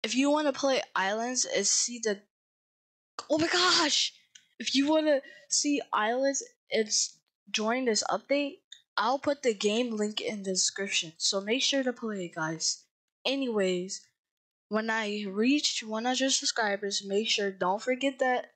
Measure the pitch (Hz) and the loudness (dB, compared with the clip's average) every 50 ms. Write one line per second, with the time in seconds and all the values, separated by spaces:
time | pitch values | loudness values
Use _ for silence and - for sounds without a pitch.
0 | - 226 220 247 277 285 294 302 302 285 269 - - 269 262 226 - - _ 180 | -4 0 2 2 4 4 4 4 2 0 0 2 2 2 2 2 0 -2 _ -2
1 | 185 190 208 220 233 247 254 247 - - - 175 202 - - - - - 240 233 | 0 0 0 -2 -2 -2 -2 -2 -2 0 0 0 2 2 2 2 0 -2 -4 -2
2 | 226 214 202 202 _ _ _ _ _ _ _ _ _ _ _ _ _ _ _ _ | -2 -2 -2 -2 _ _ _ _ _ _ _ _ _ _ _ _ _ _ _ _
3 | _ _ _ - - - 285 320 320 330 370 359 359 370 339 339 320 294 - - | _ _ _ -14 -2 0 2 2 2 2 2 2 4 4 4 4 2 2 2 0
4 | - - - - _ _ _ - _ _ _ _ 240 - - 262 277 294 311 311 | 0 -2 -4 -12 _ _ _ -20 _ _ _ _ -6 0 2 2 4 4 4 4
5 | 302 302 294 269 - - - - - _ - - - 294 285 269 - _ - - | 6 4 2 2 0 -6 -20 -20 -8 _ -2 0 0 0 0 0 -2 _ -2 0
6 | 214 214 240 254 269 277 277 - - - _ _ _ _ - 220 220 214 - - | 0 0 0 2 0 0 0 -2 -6 -10 _ _ _ _ -2 -2 0 0 0 -2
7 | - - - _ _ _ _ _ _ - 202 220 214 220 233 262 262 240 214 202 | -2 -2 -6 _ _ _ _ _ _ -6 -4 -2 0 0 0 2 2 2 0 0
8 | - - - 208 - - 269 285 285 277 - - _ _ - - _ _ _ - | 0 -2 -4 -4 0 0 0 0 0 -2 -6 -12 _ _ -20 -20 _ _ _ -2
9 | 202 226 269 285 - 302 285 285 - 254 220 190 208 208 208 233 254 240 220 208 | 0 0 0 0 0 -2 -2 0 0 0 0 2 0 2 2 2 0 0 0 -2
10 | 208 214 214 208 - 123 214 208 190 190 185 185 - - - - 196 202 - - | -2 -2 -2 -4 -4 -4 -6 -4 -4 -2 0 0 0 -2 -2 -4 -6 -2 -2 -2
11 | 175 160 160 _ - - 220 196 196 208 233 269 262 - 277 277 262 254 240 - | -2 -4 -8 _ -2 -2 -2 -2 -2 0 0 0 0 0 0 0 0 0 -4 -4
12 | 240 220 214 196 180 175 - 170 160 156 165 160 - - - - - _ _ _ | -8 -8 -6 -6 -8 -8 -6 -6 -4 -4 -4 -4 -4 -4 -4 -4 -12 _ _ _
13 | _ _ _ _ _ 240 269 277 269 247 220 208 190 185 185 180 180 190 - - | _ _ _ _ _ -4 -2 -2 -2 -2 0 0 0 0 0 -2 -4 -8 -10 -14
14 | - _ _ _ _ _ _ _ _ _ _ _ _ _ 208 220 220 226 220 220 | -14 _ _ _ _ _ _ _ _ _ _ _ _ _ -4 -2 -2 0 -2 -2
15 | 214 208 208 208 208 196 190 208 226 254 285 302 311 - - - 233 214 214 220 | -2 -2 -4 -4 -6 -4 -2 2 4 4 4 4 2 -2 -4 -4 -6 -6 -6 -2
16 | 226 254 254 247 262 269 262 - 285 285 - - 226 208 202 202 208 196 202 - | -2 0 0 2 2 0 0 0 -2 -2 -2 0 0 0 0 -2 -4 -4 -6 -6
17 | 202 196 196 202 226 220 - - 202 202 190 190 185 180 190 214 - 254 254 254 | -4 0 0 0 0 0 0 0 -2 -4 -2 -2 0 0 0 -2 0 -2 -2 0
18 | 269 277 269 - 262 254 247 - - - _ | 0 -2 0 0 0 2 2 0 -2 -6 _